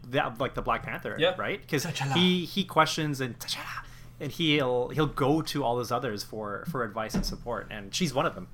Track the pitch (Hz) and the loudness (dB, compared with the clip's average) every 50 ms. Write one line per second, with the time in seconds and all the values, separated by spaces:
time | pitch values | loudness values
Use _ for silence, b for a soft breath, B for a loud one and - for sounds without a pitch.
0 | - 123 123 143 143 135 117 - 135 120 - 123 107 120 113 113 117 117 117 175 | -8 0 0 0 2 0 0 -2 -2 -2 -2 -2 0 0 0 0 0 -6 -8 -6
1 | - 117 104 - 160 180 - - 101 117 185 202 - - 160 135 123 170 - - | -6 -6 0 2 2 2 2 0 -2 -4 -4 -4 -4 0 0 0 0 0 -2 -2
2 | 139 139 139 170 180 180 180 180 165 - - 196 185 - - 160 156 151 - 165 | -2 2 4 6 6 6 6 4 0 -2 -2 -2 -2 2 4 4 4 4 4 -2
3 | 156 151 143 127 131 120 117 - - - - - - - - - B B B B | 0 0 0 -2 -2 -4 -4 -8 -6 -6 -6 -6 -6 -8 -8 -10 B B B B
4 | B B B - 156 135 - - 170 156 147 151 135 127 123 123 123 - 120 143 | B B B -8 -8 -6 -2 2 4 4 6 4 4 4 2 2 0 0 2 2
5 | 156 139 - - 135 135 151 160 151 - - 147 131 117 120 123 120 113 120 120 | 2 2 2 2 4 4 4 4 2 0 -2 0 2 2 2 2 0 0 0 0
6 | 139 120 104 101 - - 120 107 107 101 101 98 - - 156 131 117 107 98 110 | 0 -2 -4 -4 -6 -8 -8 -8 -6 -6 -6 -6 -6 -4 -2 -2 -2 -2 -2 -4
7 | 110 107 - - - - - - - 120 117 104 - - 107 107 98 98 - - | -4 -2 0 0 0 -2 -4 -6 -4 -4 -4 -4 -4 -6 -10 -10 -10 -6 -2 0
8 | 185 147 123 135 160 156 - 92 90 - | 0 2 2 2 2 2 0 -4 -12 -12